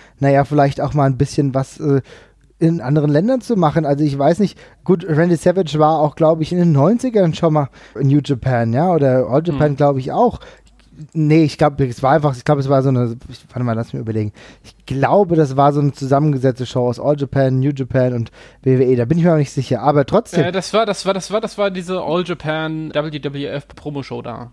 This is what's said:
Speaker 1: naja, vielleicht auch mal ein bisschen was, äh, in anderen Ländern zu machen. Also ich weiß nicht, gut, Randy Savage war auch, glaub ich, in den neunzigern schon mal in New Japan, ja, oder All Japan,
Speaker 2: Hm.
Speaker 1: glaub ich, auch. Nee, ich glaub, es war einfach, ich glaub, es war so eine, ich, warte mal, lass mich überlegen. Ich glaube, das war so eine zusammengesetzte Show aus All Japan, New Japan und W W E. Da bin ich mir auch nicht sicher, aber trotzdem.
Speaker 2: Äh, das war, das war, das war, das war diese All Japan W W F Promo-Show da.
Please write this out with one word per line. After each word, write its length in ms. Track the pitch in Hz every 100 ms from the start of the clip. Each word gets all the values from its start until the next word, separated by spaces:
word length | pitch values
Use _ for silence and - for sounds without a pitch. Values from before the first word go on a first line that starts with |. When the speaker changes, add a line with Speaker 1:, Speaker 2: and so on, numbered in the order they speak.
| - -
Speaker 1:
naja, 240 | 139 139
vielleicht 360 | 139 147 139 139
auch 140 | 135
mal 120 | 143 139
ein 120 | 127
bisschen 380 | 139 - 143 127
was, 240 | 120 -
äh, 220 | 156 139 - - - _ _ -
in 220 | 165 170
anderen 300 | - 151 147
Ländern 320 | 147 208 262
zu 140 | - 220
machen. 320 | 156 165 151
Also 160 | 143
ich 120 | 151 139
weiß 220 | 143 170
nicht, 180 | 202 - - _
gut, 200 | - 185
Randy 320 | 185 151 175 170
Savage 440 | 180 180 165 151
war 200 | 151 156
auch, 160 | 151 -
glaub 260 | 156 165
ich, 100 | 151
in 80 | 180
den 120 | 170
neunzigern 640 | 143 151 240 262 220 175
schon 200 | 151 170
mal 160 | 151 139 - - -
in 80 | 139
New 100 | 147
Japan, 480 | 135 131 131 123 113
ja, 200 | 120 180
oder 340 | 165 139 127 120
All 120 | 131
Japan, 260 | 170 143 151
Speaker 2:
Hm. 60 | 135
Speaker 1:
glaub 200 | 143 139
ich, 140 | 135
auch. 280 | 143 240 - - - _ _ _ - 151
Nee, 300 | 160 151 156
ich 140 | 156 -
glaub, 220 | 151 143
es 240 | 131 117
war 80 | 131
einfach, 260 | 151 147 123
ich 80 | -
glaub, 140 | 143
es 100 | 135
war 140 | 139
so 60 | 131
eine, 280 | 131 120 120 -
ich, 160 | 120 -
warte 140 | 123
mal, 100 | 123
lass 200 | 113 113
mich 60 | -
überlegen. 320 | 113 110 107 - - -
Ich 220 | - - -
glaube, 500 | 131 127 185 190 165
das 220 | 147 135
war 160 | 143
so 60 | 147
eine 120 | 143
zusammengesetzte 760 | - 135 139 156 139 131 120 123
Show 200 | 127 123
aus 120 | 117
All 200 | 139 147
Japan, 400 | 139 139 135 131
New 120 | 135
Japan 420 | 139 127 135 127
und 180 | 123 113 - - _
W 160 | 131 127
W 160 | 127
E. 20 | 127
Da 100 | 117
bin 120 | 165
ich 60 |
mir 100 | 170
auch 40 | 156
nicht 140 | 139
sicher, 300 | - 127 107
aber 240 | 127 147 139
trotzdem. 380 | 196 - 170
Speaker 2:
Äh, 80 | 175
das 200 | 185 -
war, 140 | 208 220
das 180 | 185 180
war, 80 | 196
das 160 | -
war, 100 | 202
das 160 | 220 -
war 140 | 202
diese 320 | 185 175 185
All 200 | - 170
Japan 680 | 165 175 147 156 160 156 156
W 400 | 147 151 151 139
W 120 | 139 139
F 220 | 135 -
Promo-Show 520 | - 151 143 131 120
da. 300 | 120 117 120